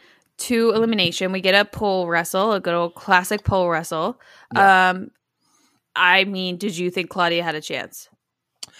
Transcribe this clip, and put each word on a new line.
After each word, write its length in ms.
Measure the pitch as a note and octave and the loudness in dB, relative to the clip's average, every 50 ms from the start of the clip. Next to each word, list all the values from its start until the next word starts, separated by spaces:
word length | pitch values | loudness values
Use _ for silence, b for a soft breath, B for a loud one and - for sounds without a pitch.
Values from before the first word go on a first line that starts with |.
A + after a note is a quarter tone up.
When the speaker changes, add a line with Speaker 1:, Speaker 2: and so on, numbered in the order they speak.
| b b b b b _ _ - | b b b b b _ _ -10
Speaker 1:
to 320 | - - B3 A3+ A3+ A#3 G#3+ | -4 -2 0 2 2 2 2
elimination. 560 | A3 A3+ A3+ A3+ G3+ F3+ E3+ E3+ - F#3+ F#3 | 2 2 2 2 2 0 0 0 -2 -4 -4
We 100 | F#3+ F#3+ | -4 -2
get 140 | F#3 F#3+ F#3+ | 0 2 4
a 100 | G3+ G#3 | 4 2
pole 400 | G3+ - - A3 G3+ F#3+ F#3 F3 | 0 -4 -4 -2 -2 0 0 -2
wrestle, 440 | E3+ E3+ E3 E3+ - - F#3+ G3 A3+ G#3+ | 0 -2 -2 -2 -2 -2 0 0 0 0
a 60 | F#3+ | -2
good 160 | F#3 F3 E3+ | -2 -2 -2
old 180 | F3 E3+ E3+ - | -2 -2 -4 -6
classic 480 | - - - F#3+ F3+ F#3 - G#3 G#3 - | -8 -2 0 2 2 2 0 -4 -4 -2
pole 220 | - G3+ F#3+ F3+ F3 | -2 0 0 0 0
wrestle. 500 | E3 D#3 E3+ - E3+ D#3 E3 G#3+ B3 b b b b b b b - | -2 -2 -4 -4 -4 -4 -4 -4 -6 b b b b b b b 0
Speaker 2:
Yeah. 360 | - G3 G3 F#3+ F#3 F#3 F#3 | 4 6 6 6 6 4 2
Speaker 1:
Um, 180 | F3+ F#3 G3+ - - _ _ _ _ _ _ _ _ _ _ _ _ _ _ _ - | 0 -2 -8 -16 -18 _ _ _ _ _ _ _ _ _ _ _ _ _ _ _ -2
I 300 | - F3+ F3+ F#3 F#3+ F#3+ | 2 4 4 4 4 2
mean, 320 | G3+ G3 F#3 F#3 F#3 F3+ | 0 -2 -6 -6 -6 -6
did 200 | E3+ G3+ G#3 E3 | -6 -6 -6 -4
you 140 | E3+ F3+ F3+ | -4 -4 -4
think 180 | F3+ F#3+ F3 E3+ | -4 -4 -6 -4
Claudia 320 | - F#3+ F3 E3+ E3+ E3+ E3+ | -2 0 0 0 0 -2 -2
had 120 | E3 D3+ | -4 -6
a 60 | D#3 | -8
chance? 480 | - - D3 B2+ - - - - - _ _ _ _ _ _ _ _ _ _ _ - B B B | -8 -10 -10 -10 -10 -12 -14 -20 -20 _ _ _ _ _ _ _ _ _ _ _ -20 B B B